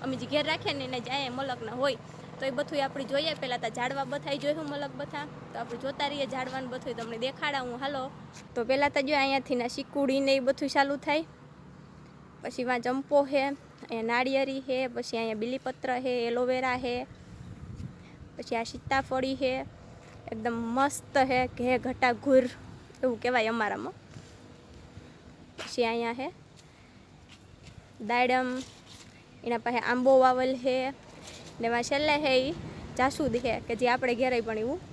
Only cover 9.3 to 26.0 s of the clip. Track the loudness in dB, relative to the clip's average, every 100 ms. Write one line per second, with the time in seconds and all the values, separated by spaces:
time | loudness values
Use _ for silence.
9.3 | 2 2 0 0 -4 -4 0 4 4 6
10.3 | 4 4 2 2 4 4 2 2 0 0
11.3 | -12 -20 -20 -20 -20 -20 -20 -20 -20 -20
12.3 | -12 -10 -4 0 0 0 -2 4 4 6
13.3 | 2 2 -2 -12 -20 -8 -4 0 2 4
14.3 | 2 2 -2 -2 -2 -2 -4 -4 -4 -2
15.3 | -2 -2 -4 -4 -6 -2 -2 0 0 0
16.3 | 0 0 2 0 0 -2 -4 -6 -12 -18
17.3 | -16 -16 -14 -14 -12 -12 -14 -20 -20 -18
18.3 | -14 -4 -4 -4 -8 0 0 0 -2 0
19.3 | 0 0 0 -6 -12 -20 -20 -20 -16 -10
20.3 | -4 -2 -2 -2 2 2 2 0 2 4
21.3 | 4 2 0 2 2 2 2 2 2 6
22.3 | 6 6 -4 -16 -18 -20 -2 -2 0 2
23.3 | 2 2 2 0 -2 -6 -10 -18 -20 -20
24.3 | -20 -20 -20 -20 -20 -20 -20 -20 -20 -20
25.3 | -20 -20 -14 -8 -2 0 0